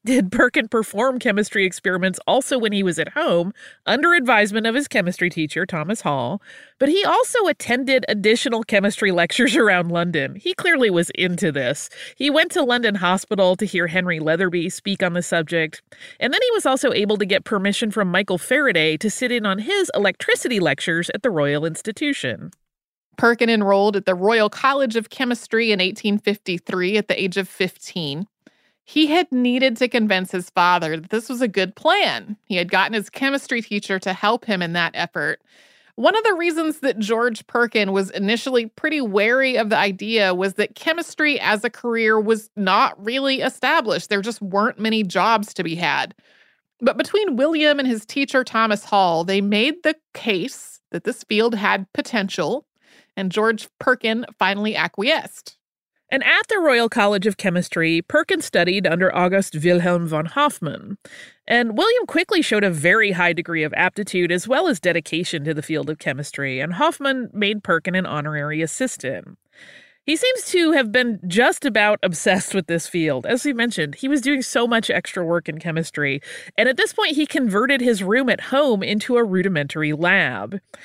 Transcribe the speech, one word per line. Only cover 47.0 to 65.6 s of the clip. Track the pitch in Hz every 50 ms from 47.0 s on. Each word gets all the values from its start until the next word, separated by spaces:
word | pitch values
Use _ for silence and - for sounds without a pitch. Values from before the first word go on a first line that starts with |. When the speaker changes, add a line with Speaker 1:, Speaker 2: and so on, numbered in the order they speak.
| 311 - - 403 427 381 269
Speaker 2:
William | 220 269 311 330 302 302 302 294 285
and | 269 262
his | 240 214 -
teacher, | - - 285 277 - - 262 247
Thomas | - - 226 226 220 208 208 -
Hall, | - - 202 190 180 170 160 170
they | 180 196 196 196
made | 202 202 202 226 285 320 359 -
the | 311 320 - _ _ -
case | - - 233 208 180 165 269 - - - - - - _ _
that | - 170 -
this | 214 254 - -
field | - 220 208 220 233 226
had | 202 202 190 196 202 190 - -
potential, | - 285 - - 220 190 190 - - 165 147 208 285 - _ _ _ _ _ _ _ _ _ _
and | - 196 185 170
George | 214 214 220 226 214 - - _ -
Perkin | - - 254 - - 226 226 226 247 - - -
finally | 196 185 196 202 208 214 214
acquiesced. | - 160 170 - - 196 262 320 302 - - - - - - - _ _ _ _ _ _ _ _ _ _ -
Speaker 1:
And | - 269 -
at | - 320 381 427 -
the | 453 403
Royal | 349 311 254 233 233 226
College | - 240 202 202 208 202 185
of | 220 196
Chemistry, | - - 196 170 180 175 - - 180 165 160 165 165 170
Perkin | - - 302 330 - 381 -
studied | - - - 202 175 175 185 202 185
under | 175 165 170 185 185 -
August | 175 180 180 185 196 190 - - 156 147
Wilhelm | 175 175 175 170 180 180 175 170
von | 160 160 151 156
Hofmann. | 165 - 285 294 294 - - - 147 135 - - - 202 - - - - - - - - _ _
And | - 233 240 240 233 214
William | 220 349 440 466 494 427
quickly | - - 311 359 - - 349
showed | 294 - 226 208 202
a | 196
very | 170 151 139 170 185 226 220 202 190
high | 170 180 175 170
degree | 160 165 - 170 160 151
of | 156 -
aptitude | - 170 180 - - 208 - - 185 175 165 175
as | 180 170 214
well | 254 277 370 359
as | 254 170
dedication | - 180 165 170 160 - - 160 180 - - 160 139
to | 156 156
the | 147